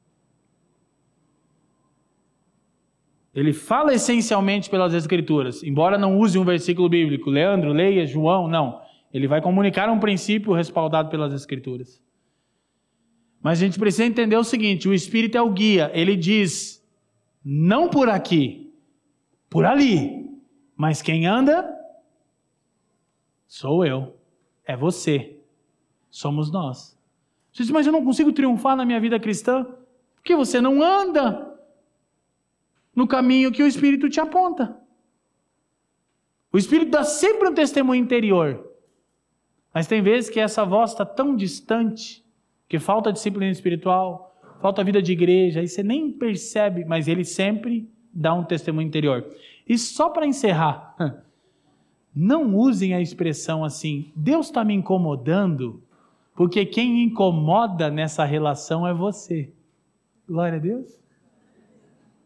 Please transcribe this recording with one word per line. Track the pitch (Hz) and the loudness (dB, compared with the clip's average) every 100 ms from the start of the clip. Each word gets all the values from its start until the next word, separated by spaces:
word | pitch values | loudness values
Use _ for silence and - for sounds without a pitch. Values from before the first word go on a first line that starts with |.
| _ _ _ _ _ _ _ _ _ _ _ _ _ _ _ _ _ _ _ _ _ _ _ _ _ _ _ _ _ _ _ _ _ | _ _ _ _ _ _ _ _ _ _ _ _ _ _ _ _ _ _ _ _ _ _ _ _ _ _ _ _ _ _ _ _ _
Ele | 139 147 | -2 0
fala | 147 - 240 302 | 0 0 0 2
essencialmente | 247 - 240 226 208 196 202 - | 2 2 0 0 0 0 0 -2
pelas | 185 180 | 0 0
Escrituras, | 170 156 180 156 151 123 117 | 0 0 -2 0 0 0 -6
embora | 160 143 170 202 | -4 0 2 2
não | 196 196 | 2 4
use | 220 180 | 4 4
um | |
versículo | 180 175 - 175 175 | 2 2 0 2 2
bíblico. | 170 160 139 139 | 4 2 0 0
"Leandro, | 139 175 196 151 | 2 2 2 2
leia | 147 190 190 | 2 2 2
João", | 156 143 156 185 165 | 0 0 2 2 2
não. | 165 135 - - _ _ | 0 -2 -6 -18 _ _
Ele | 131 135 | -4 0
vai | 151 | 0
comunicar | 156 190 202 185 208 | 2 2 2 0 0
um | 226 | 0
princípio | 214 190 - 214 214 | 0 0 0 -2 0
respaldado | 170 165 - 160 156 156 | 0 0 -2 0 0 -2
pelas | 156 147 | -4 -4
Escrituras. | 139 - 131 127 123 127 _ _ _ _ _ _ _ _ _ _ _ _ _ _ _ | -6 -8 -10 -10 -12 -14 _ _ _ _ _ _ _ _ _ _ _ _ _ _ _
Mas | 147 165 | -2 2
a | |
gente | 190 180 | 2 2
precisa | 208 202 233 | 0 2 0
entender | 233 220 220 | 2 2 2
o | |
seguinte, | 226 240 214 185 190 | 2 0 0 0 2
o | |
Espírito | 196 - 226 226 240 | 0 0 -2 0 2
é | |
o | 233 | 0
guia, | 190 214 190 147 | 2 4 4 2
ele | 165 175 202 | 0 2 2
diz, | 170 214 185 - - - _ _ _ _ _ _ | 2 2 2 -2 -10 -14 _ _ _ _ _ _
"Não | 143 147 165 240 349 | -4 0 2 4 2
por | 294 247 | 2 2
aqui, | 196 - 170 127 - - - _ _ _ _ _ _ - | 2 2 2 0 -4 -18 -20 _ _ _ _ _ _ -6
por | - | 0
ali." | 180 277 277 175 - - - - _ _ _ | 2 4 4 2 0 -8 -14 -18 _ _ _
Mas | - 151 151 | -4 -2 -2
quem | - 160 170 | -2 0 2
anda? | 226 269 330 359 - - - _ _ _ _ _ _ _ _ _ _ _ _ _ _ _ | 2 2 2 -2 -10 -18 -20 _ _ _ _ _ _ _ _ _ _ _ _ _ _ _
Sou | - 135 165 | -10 -2 0
eu, | 165 131 131 - _ _ _ _ - | 0 -2 -8 -16 _ _ _ _ -12
é | 123 | -4
você, | 156 175 - 143 - - _ _ _ _ _ _ _ - | -4 -2 -2 -2 -4 -18 _ _ _ _ _ _ _ -12
somos | 147 147 151 | -6 -4 -4
nós. | 185 147 123 - _ _ _ _ _ _ | -4 -6 -10 -18 _ _ _ _ _ _
Você | - | -8
diz, | 233 | -2
"Mas | 311 294 | 0 2
eu | |
não | 311 | 2
consigo | 254 254 302 | 2 2 2
triunfar | 294 269 233 269 | 2 2 2 0
na | 262 247 | 0 0
minha | 233 | 0
vida | 226 226 | 0 -2
cristã." | 220 196 - 262 254 - - _ _ | -2 -4 -2 -2 -2 -12 -20 _ _
Porque | _ - | _ 0
você | 339 254 247 | 2 2 2
não | 254 277 | 2 4
anda | 330 392 381 302 240 - - - - _ _ _ _ _ _ _ _ _ _ _ _ | 4 2 2 0 0 -2 -10 -18 -20 _ _ _ _ _ _ _ _ _ _ _ _
no | 240 254 | -2 0
caminho | 262 254 262 262 | 2 4 4 2
que | 247 | 2
o | 294 | 2
Espírito | - 277 277 285 | 2 2 2 0
te | - | -2
aponta. | 311 359 359 330 233 - _ _ _ _ _ _ _ _ _ _ _ _ _ _ _ _ _ | 0 2 0 0 -6 -8 _ _ _ _ _ _ _ _ _ _ _ _ _ _ _ _ _
O | 190 | -2
Espírito | 196 320 311 | 2 2 2
dá | 302 | 0
sempre | 294 - 381 440 381 | 0 0 0 2 2
um | |
testemunho | 320 285 277 262 254 | 2 0 2 2 2
interior. | 247 247 220 185 156 98 - - _ _ _ _ _ _ _ _ _ | 2 0 2 2 2 -2 -12 -20 _ _ _ _ _ _ _ _ _
Mas | 160 160 | -4 -2
tem | 220 | 2
vezes | 196 240 226 | 4 2 0
que | 220 | -2
essa | 214 220 | -2 0
voz | 202 202 226 | 0 2 2
tá | - | -2
tão | 196 - 269 254 | -6 -2 -2 0
distante, | 190 - - 226 226 220 - - _ _ _ _ _ | -4 -6 -4 -2 -2 -4 -12 -20 _ _ _ _ _
que | 160 | -4
falta | 147 214 214 | 0 0 0
disciplina | 196 208 196 190 | -2 -4 -2 -2
espiritual, | 185 185 170 185 185 185 160 - _ - - | -2 -4 -2 0 0 -2 -8 -16 _ -20 -6
falta | 196 196 | -2 0
vida | 196 202 | 0 2
de | 180 | 2
igreja, | 175 175 180 185 160 | 2 4 4 2 0
aí | 175 | -4
você | 190 | -4
nem | 202 277 302 | -4 -2 -4
percebe, | - 233 196 - 220 208 175 165 | -4 -4 -4 -6 -2 -2 -2 -2
mas | 165 156 | -2 -2
ele | 170 | -2
sempre | 175 - 190 214 240 233 214 _ _ | -4 -2 -2 -2 -4 -6 -8 _ _
dá | 175 160 | -4 -2
um | 170 | 0
testemunho | 170 165 170 156 160 | -2 -6 -4 -4 -4
interior. | 156 147 127 - - - - - | -2 0 -2 -6 -16 -20 -12 -4
E | 233 | -2
só | - - 320 | -2 -2 -2
pra | 320 294 | 0 -2
encerrar, | 262 214 160 160 135 - - | 0 0 2 0 -2 -8 -6
<laughs> | 156 135 - _ _ _ _ _ _ _ _ | -6 -6 -18 _ _ _ _ _ _ _ _
não | 143 180 311 269 196 | -2 2 2 2 2
usem | 262 202 190 | 2 2 0
a | 180 | 0
expressão | 170 - 170 147 - 160 | -2 -2 -4 -4 -4 -4
assim, | 156 147 160 147 139 - | -4 -6 -6 -6 -8 -4
"Deus | 151 320 285 | 0 0 0
tá | 247 | -2
me | 214 | 0
incomodando", | 202 - 190 165 139 123 180 196 147 123 - _ _ _ _ _ | 0 0 0 0 -2 0 0 0 -2 -6 -10 _ _ _ _ _
porque | - 175 208 | 0 0 2
quem | 196 226 247 233 | -2 0 0 2
incomoda | 233 226 190 165 151 196 233 175 156 | 0 2 2 2 2 2 2 0 -2
nessa | 151 156 156 | -2 -4 -2
relação | 147 151 151 143 - 160 175 | -2 0 -2 -4 -4 -4 -2
é | |
você. | 170 196 - - 165 135 - _ _ _ _ _ _ - | -2 -4 -6 -8 -8 -8 -14 _ _ _ _ _ _ -8
Glória | 170 170 160 | -4 -2 -2
a | |
Deus. | 165 233 120 - _ _ _ _ _ _ _ _ _ _ _ _ | -4 -6 -10 -20 _ _ _ _ _ _ _ _ _ _ _ _